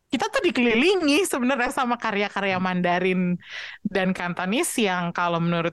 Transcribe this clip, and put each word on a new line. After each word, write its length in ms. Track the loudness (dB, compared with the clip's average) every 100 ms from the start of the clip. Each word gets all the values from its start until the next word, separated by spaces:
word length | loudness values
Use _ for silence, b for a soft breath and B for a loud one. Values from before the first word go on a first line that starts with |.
| _
kita 160 | -4 -2
tuh 160 | 0
dikelilingi 800 | 0 2 2 4 4 4 2 2
sebenarnya 480 | 2 0 0 0 0
sama 240 | -2 -2 -2
karya-karya 640 | -2 -2 -2 -2 -2 0
Mandarin 800 | 0 0 2 2 2 2 0 -2 B B B B
dan 320 | -4 -2 0
Kantonis 560 | -2 -4 -4 -2 -2 -2 0
yang 320 | 0 0 -2
kalau 320 | -2 0 0
menurut 320 | 0 0 -2